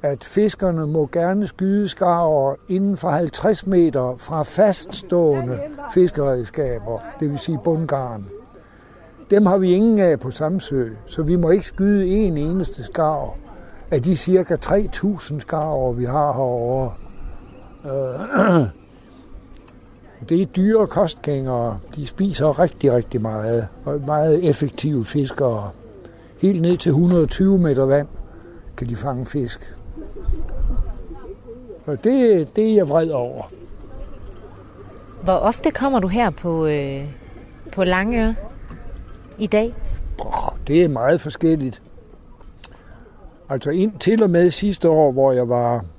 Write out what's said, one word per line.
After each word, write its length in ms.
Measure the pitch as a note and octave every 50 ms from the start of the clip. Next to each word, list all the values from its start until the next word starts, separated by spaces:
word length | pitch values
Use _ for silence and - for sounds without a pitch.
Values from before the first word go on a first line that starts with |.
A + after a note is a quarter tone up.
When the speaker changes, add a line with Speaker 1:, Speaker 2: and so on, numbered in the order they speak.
| -
Speaker 1:
at 220 | D3 C#3+ C3 -
fiskerne 600 | - - G3 G#3 G#3+ - - G3+ F#3 E3+ D#3+ D#3
må 220 | D3 D3+ D#3+ D3+ C3+ -
gerne 340 | E3+ E3 F3 F#3+ G3+ G#3
skyde 420 | F3+ - - F#3 F#3+ G3 G#3 G#3 F#3+
skarver 680 | - - F#3+ F3 F3 E3+ E3+ D#3+ D#3 D3 C3+ C#3 C#3 - _ -
inden 280 | F#3 F#3+ G3 G3+ G3+
for 120 | - - F3+
halvtreds 580 | D3 D#3 F3 D3+ - - - A3 G#3+ - -
meter 480 | G3 F#3+ F3+ E3+ D#3+ C#3 C#3 B2+ B2+ B2+ A#2+
fra 240 | - - D#3 D#3+ D3+
faststående 1160 | - - - G3+ G#3+ F#3 - - - - - - - F3 F3 E3+ D#3 C#3+ C3+ B2+ B2 B2+ - C#4+ D4+ - - - - -
fiskeredskaber, 1040 | F3+ F3+ F3 - D#3 C#3+ C#3 C3 B2+ A#2 G#2 - - D3 C3 B2 A2+ G2+ A2 A#2 G#2+ - - - -
det 100 | D#3 D3
vil 80 | C#3+ C#3
sige 200 | - - E3 C#3 -
bundgarn. 600 | E3+ E3 D#3+ E3 D3+ D3 C3+ C3 B2 A#2 G#2+ G2 F#2+ G2+ - B3+ - - - - - - - - - - - - - - - - -
Dem 160 | G3+ G3+ G#3
har 100 | F#3 F#3
vi 160 | G3 F#3 F3+ F3
ingen 260 | F#3+ G#3+ A#3 A3+ G#3
af 220 | G3 F3 D#3 A#2
på 100 | - C3
Samsø, 580 | A#2+ - D#3 D#3 F#3 F#3 - - C#3+ C3+ B2 A2+ A2 A2 -
så 160 | - - - D#3
vi 140 | D3+ F3
må 140 | F3+ E3+ D#3+
ikke 160 | F3 G3+ E3
skyde 400 | - - - G3 G3+ G#3 G3+ F#3+
en 300 | F3+ F#3 G#3 A3 G3 E3
eneste 460 | D3+ C#3+ D#3 F3 F#3+ F3 - - - A#2+
skarv 500 | - - - D#3+ D3+ D#3 C#3+ C3+ A#2 - - - - - - - - - - - -
af 120 | - C#3+ A#2+
de 140 | E3+ F#3+
cirka 400 | C#3 - - F#3 F#3 F3 - F3
tre 320 | - - - E3+ G3+ F#3 - -
tusind 480 | - - G3+ G#3 D#3+ - - D3 D3+
skarver, 520 | - - - D#3 D3+ D#3 D3+ C3+ C3 B2+ A#2+
vi 120 | A#2+ B2
har 280 | A#2+ B2+ D3+ D3 D3 -
herovre. 600 | B2 C3+ B2+ B2 A#2+ A#2 A#2+ B2+ C3+ C3 A#2+ - - - - - - - - - - - - - - - - - - -
Øh, 840 | D3 C3+ C3+ C3+ C3 B2 C#3+ F#3+ A#3 C#4+ - F#3+ A3 F3 E3 C3+ G2+ - - - - - - - - - - - - - - - - - - - - - - - - - - - - - - A#2+ -
<clears throat> 0 |
det 140 | E3 F3 G3
er 40 |
dyre 400 | - - F#3 F#3 G#3 A3 A3+ G#3
kostgængere. 920 | - - - G3+ E3 - - - D3 D3 C3+ C3 C3 B2+ A#2+ A#2 A#2 G#2 G2 - - -
De 100 | - D3
spiser 540 | B2 - - F#3+ G3+ D#3+ - C3+ D#3 C#3+ D#3
rigtig, 320 | F3+ E3 - - - C#3 A#2+
rigtig 300 | B2 A2+ - - A#2+ G#2+
meget, 440 | A2 A2 G#2+ G#2+ A2+ A#2+ A#2 A2 F#2+ - - -
og 160 | D3 C#3+ D3 C#3
meget 420 | C3+ D3+ D3+ D3+ D#3+ D3+ D#3+ F3+ D#3+
effektive 560 | C#3+ - D3+ C#3 - - - D3+ D3+ C3 A2
fiskere. 680 | - - D3+ C#3+ C3 - - C#3 B2+ A#2 G#2+ G2+ G2 - - - - - - - - - - - - - -
Helt 240 | - F#3+ G3+ F3 D#3+
ned 140 | E3+ F3+
til 160 | F3 - F3 C#3+
hundrede 300 | D3 F3 F3 F3+ F3 D#3+
og 60 | B2+
tyve 300 | - - F#3+ F#3+ G3 F#3+
meter 260 | F3 D#3+ C#3 B2 C3+
vand 240 | C3+ C#3 C#3+ D3 - - - - - - - - - - - - - -
kan 120 | - B2 A#2+
de 80 | A#2+
fange 300 | G2+ - C#3 C3+ B2 C3
fisk. 480 | - - D3+ C3 A#2 - - - - - - - - - - - - - - - - - - - - - - - - - - - - - - A4 G#4+ E4 - - - - - - - - - - - - - -
Og 180 | - D3 C3 -
det, 440 | G#3+ C4 C#4 B3 A#3 G#3+ F3 D#3 C3+ -
det 140 | - G#3+ A3
er 40 | A3
jeg 140 | G#3 F#3 C#3
vred 220 | C#3+ E3 E3 E3
over. 400 | D3+ C3 B2 B2 C3 C3+ - - - - - - - - - - - - - - - - - - - - - - - - - - - - - - - - - - - - -
Speaker 2:
Hvor 80 | F3 F#3+
ofte 380 | F3 - G3+ A#3+ - - D#4+
kommer 300 | - - B3+ C#4 C4+ A#3+
du 80 | F#3 F#3+
her 220 | F#3 A#3 A#3+ G#3
på, 360 | D#3 - - F3 E3 E3 D#3+
øh, 380 | D#3 D3+ D3 C#3+ C3+ C#3 C3+ C#3+ D3 C3+ B2+ - - - - - - - - - - -
på 120 | - F#3+
Langøre 500 | F3+ F3+ F#3 G3 G#3+ A#3+ A#3 A3 A3+ A3+ - - - - - - - - - - - - - - - - - - - - -
i 80 | G#3+
dag? 280 | G3 - G#3+ A3 A#3 A#3+ - - - - - - - - -
Speaker 1:
Åh, 280 | - - - - - - - - -
det 180 | - C#3+ E3 F3+
er 40 | E3
meget 320 | C#3+ A#2+ A#2 C3+ D#3+ E3+
forskelligt. 600 | - D3+ - - - D#3+ D#3+ D#3 C#3 C3 A2 - - - - - - - - - - - - - - - - - - - - - - - - - - - - - - - - - - -
Altså 220 | C#3 B2+ - C#3+
ind, 220 | D3+ F3+ F#3 A3 G#3 C#3
til 240 | - F3+ A3 A3 A3
og 80 | G3
med 200 | E3+ E3+ F3 F3+
sidste 380 | D#3 - - G#3 G3 - - E3+
år, 240 | D#3 D#3 D#3 C#3+ B2+
hvor 200 | C3 C3+ C3+ C3
jeg 160 | B2 B2 A#2
var 360 | B2 A#2+ A#2+ A#2+ A#2+ A#2 G#2 E2 D#2